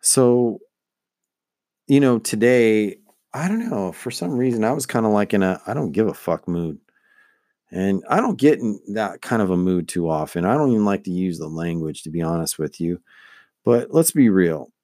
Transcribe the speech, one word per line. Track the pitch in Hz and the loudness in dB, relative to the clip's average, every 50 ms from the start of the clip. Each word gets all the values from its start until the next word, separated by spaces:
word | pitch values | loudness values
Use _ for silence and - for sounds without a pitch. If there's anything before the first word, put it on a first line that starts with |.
So, | - - - - 131 123 120 123 123 117 104 - - _ _ _ _ _ _ _ _ _ _ _ _ _ _ _ _ _ _ _ _ _ _ _ _ | 0 2 4 4 6 6 6 4 4 2 -2 -4 -12 _ _ _ _ _ _ _ _ _ _ _ _ _ _ _ _ _ _ _ _ _ _ _ _
you | - 139 139 | 2 4 4
know, | 143 131 123 113 | 6 4 2 2
today, | - - - 107 110 120 127 123 117 113 110 107 107 101 92 _ _ _ _ _ _ _ - | 0 -4 -2 2 4 4 6 6 6 4 4 4 2 0 -4 _ _ _ _ _ _ _ -10
I | 131 156 180 | -6 -4 -4
don't | 208 226 233 233 | -4 -4 -4 -4
know, | 180 107 98 92 | -4 -4 -4 -6
for | 85 - - 123 | -6 -8 -10 -10
some | 120 - - 175 156 | -8 -6 -6 -4 -2
reason, | 123 127 131 117 113 107 | 0 0 0 0 0 0
I | 113 | 0
was | 127 143 127 - | 0 -2 -4 -4
kinda, | - 123 113 110 | -2 0 2 2
like, | 104 104 104 101 | 2 2 2 2
in | - 104 98 | 0 0 2
a | 92 92 - - - | 0 0 -2 -6 -8
"I | 113 | -6
don't | 147 147 101 | -4 -4 -4
give | - - 110 101 | 0 0 0 0
a | 87 | -2
fuck" | - - - 85 80 _ - | -6 -4 -4 -4 -4 _ -6
mood. | 87 85 85 82 73 - _ _ _ _ _ _ _ _ _ _ _ _ _ _ _ _ _ _ | -4 -4 -4 -4 -6 -10 _ _ _ _ _ _ _ _ _ _ _ _ _ _ _ _ _ _
And | - 87 95 98 98 95 - - | -6 -4 -2 0 0 -2 -4 -6
I | - - | -6 -4
don't | - - - - | -4 -4 -4 2
get | 131 147 151 - | 4 2 4 4
in | - 110 104 98 _ - 101 | 0 -6 -6 -6 _ -10 -6
that | 110 107 98 87 - | -6 -6 -6 -6 -12
kind | - - 120 113 | -8 -4 -2 0
of | 104 92 | 0 0
a | 92 90 | 0 0
mood | 90 92 92 90 85 - | 0 0 0 -2 -4 -4
too | - 90 85 82 | -6 -4 -2 -2
often. | 80 78 78 76 - 87 87 | -2 -2 -4 -4 -6 -4 -2
I | 95 120 | 0 0
don't | 147 151 135 | 0 2 0
even | 120 107 104 | 2 2 0
like | 101 101 98 - | 0 -2 -2 -4
to | 95 | -6
use | 90 90 92 92 85 82 | -6 -4 -4 -4 -4 -6
the | 80 78 | -10 -10
language, | 78 82 82 85 85 85 80 78 71 - - | -8 -8 -6 -6 -6 -6 -6 -8 -8 -10 -14
to | 80 | -10
be | 78 85 | -8 -6
honest | 82 80 85 85 82 78 - - | -4 -4 -4 -4 -4 -6 -6 -6
with | 80 73 - - | -8 -8 -6 -6
you. | 85 85 90 87 _ _ _ - - - - - _ _ _ _ _ | -6 -6 -6 -8 _ _ _ -20 -20 -20 -20 -20 _ _ _ _ _
But | - 120 120 - - - | 2 2 2 0 2 2
let's | 160 165 165 | 2 2 2
be | - 156 135 113 | 2 4 4 6
real. | 98 95 90 85 80 76 64 - _ _ | 6 6 4 4 2 -2 -6 -14 _ _